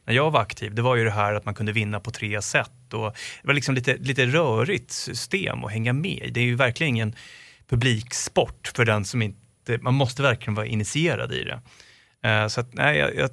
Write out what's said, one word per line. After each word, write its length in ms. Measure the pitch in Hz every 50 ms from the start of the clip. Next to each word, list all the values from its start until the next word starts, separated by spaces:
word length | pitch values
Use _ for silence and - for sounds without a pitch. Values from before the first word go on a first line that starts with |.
| _
när 80 | - 113
jag 180 | 123 147 160
var 100 | 151 127
aktiv, 340 | 107 - - - 110 104 104
det 60 | 113
var 140 | 117 127 127
ju 80 | 120 113
det 80 | 113
här 220 | 101 104 104 104 104
att 120 | 104 -
man 80 | - 107
kunde 180 | - 110 107
vinna 280 | 104 113 107 101 104 101
på 120 | - -
tre 300 | - - - 104 104 104
set. 520 | 101 - - 147 113 - - _ _ _ -
Och 220 | 110 110 107 - - - - - -
det 60 | - 135
var 60 | 139
liksom 220 | 143 131 - 131
lite, 220 | 127 123 - 131 -
lite 280 | 123 131 135 135 127
rörigt 640 | 123 131 165 170 135 110 110 117 160 202 - - -
system 720 | - - - - - 117 - - - 196 185 - - 120 123
att 80 | -
hänga 220 | 101 110 113 120 123
med 300 | 139 165 196 143 - -
i. 40 | 123
Det 80 | 117 117
är 60 | 120
ju 100 | 123 120
verkligen 400 | 120 135 120 117 - 160 151 123
ingen 200 | 113 113 107 110 - - - - - - - - _ _ _
publiksport 1000 | 131 120 120 131 117 107 117 - - - - - - 190 139 - - - - - -
för 100 | - 120
den 200 | 110 107 107 98
som 160 | - - 123
inte, 560 | 110 101 95 - _ _ _ _ _ - 117 110
man 120 | - 127 127
måste 280 | 135 139 120 - -
verkligen 340 | 139 139 113 - - - 104
vara 100 | 107 107
initierad 680 | 117 117 107 104 - - 147 160 170 131 - - - -
i 100 | - -
det. 180 | - - - - - - - - - - _ _ _ _ _ - 113
Eh, 180 | 110 107 107 107
så 120 | - -
att, 120 | 120 123 -
nej, 240 | 147 139 143 151 147
jag, 180 | 143 - -
jag, 140 | - 143 131